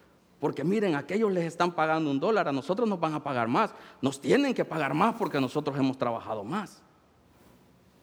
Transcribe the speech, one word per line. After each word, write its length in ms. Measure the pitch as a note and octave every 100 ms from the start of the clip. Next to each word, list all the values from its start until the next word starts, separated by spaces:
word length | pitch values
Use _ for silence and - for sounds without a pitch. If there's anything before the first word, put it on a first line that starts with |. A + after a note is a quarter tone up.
| - _ _ _
porque 240 | D3+ - D3
miren, 300 | G#3+ G3+ C#3+
aquellos 360 | C#3 G3 A3
les 140 | F3+ E3
están 260 | D#3+ F3
pagando 400 | F3 D#3 D#3+ D3+
un 80 | C#3
dólar, 300 | C#3+ G#3 E3
a 20 |
nosotros 380 | C#3 - G3 A3+
nos 100 | F#3
van 140 | D#3+
a 100 | D3+
pagar 240 | C#3+ B2+ A2+
más, 260 | D#3 G#3+ - - -
nos 180 | C3 -
tienen 340 | - B3+ C#4
que 120 | G#3+ E3
pagar 280 | D#3+ C#3
más 220 | D3 G#3+ A3+
porque 240 | F3 C#3+
nosotros 380 | B2+ D3+ D3 C#3
hemos 200 | C3+ B2+
trabajado 460 | A#2+ A2+ A2 A2
más". 400 | G2+ G3 F#3 - - _ _ _ _ _ - - _ _ _ _